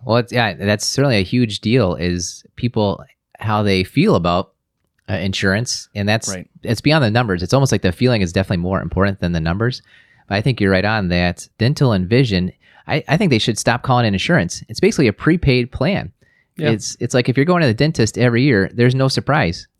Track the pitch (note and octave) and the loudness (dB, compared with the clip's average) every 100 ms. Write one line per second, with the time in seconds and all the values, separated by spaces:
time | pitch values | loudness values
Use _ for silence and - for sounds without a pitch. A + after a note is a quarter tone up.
0 | A#2+ A#2 A#2 A#2 A2+ D2 G2 G#2 - - | -2 -2 -2 -2 -4 -2 -2 -2 -2 0
1 | C#3 A2 F#2 B2 A#2 G2+ G#2+ B2+ F#2+ D#2+ | 0 0 0 0 -2 -2 0 2 0 0
2 | F2 F2+ F2 - _ - B2 A2+ G#2 - | -2 -4 -6 -12 _ -8 -6 -2 -2 -4
3 | - _ _ - G#2+ G#2+ G#2 F#2 F#2 - | -10 _ _ -10 -4 0 2 2 0 0
4 | G#3 A#2+ E2+ F2 - _ _ _ _ _ | 2 2 2 -2 -4 _ _ _ _ _
5 | - G2+ F#2+ F#2+ G2 G2 B2 - - G#2 | -10 -6 -4 -2 -2 -2 -2 -8 -10 -6
6 | G2+ A2 - F#2 - _ G2 A#2 C#3+ D#3 | -2 -2 -2 -10 -12 _ -6 -2 0 2
7 | A#2+ A2 A#2+ F2+ F2 C3 C3+ G#2+ F#2 F2 | 2 0 0 -2 0 2 2 2 0 0
8 | B2 A#2 F#2 F#2+ F#2+ F#2 F2 F#2+ E2 F#2 | 0 2 0 -2 -2 -2 -2 -4 -4 0
9 | G2 F#2+ F2 E2+ D#2+ F#2 A2+ C3 _ _ | 0 0 -2 -2 -2 -2 -2 -4 _ _
10 | _ _ - G2+ C#3 A#2+ G2 F#2+ G2 A2 | _ _ -6 -2 -2 0 2 2 2 -2
11 | F#2 F2 F2 F2+ - - A2 D3+ C3+ G2+ | 0 0 0 -2 -10 -2 0 2 2 2
12 | F2+ A#2+ C3 F#2+ F2+ - _ _ - C3+ | 2 2 2 0 -2 -6 _ _ -6 -6
13 | - D3+ G3+ A#2 - G#2+ - A#2+ - B2 | -2 0 2 2 0 -2 -2 -2 0 2
14 | A#2 G2 - E3+ E2+ - - G#2+ F#3+ - | 2 0 0 0 0 -6 -10 0 0 4
15 | B2+ - - F3 - B2 B2 - C#3 G3+ | 0 2 0 2 2 2 0 -2 -2 -2
16 | - - _ _ _ - D3+ A2 - - | -6 -14 _ _ _ -4 -2 -2 -4 -8
17 | A#2+ B2+ B2+ B2+ C#3+ F3+ D3+ G#2+ D3+ - | -2 0 2 2 2 2 2 2 0 0
18 | A2 - B2 A#2 C#3 G#2+ F#2+ G#2+ A#2+ C3 | -2 2 2 2 2 2 0 2 2 4
19 | C3+ A#2+ - D3 F#2+ E2+ - _ | 0 -2 0 0 0 -4 -12 _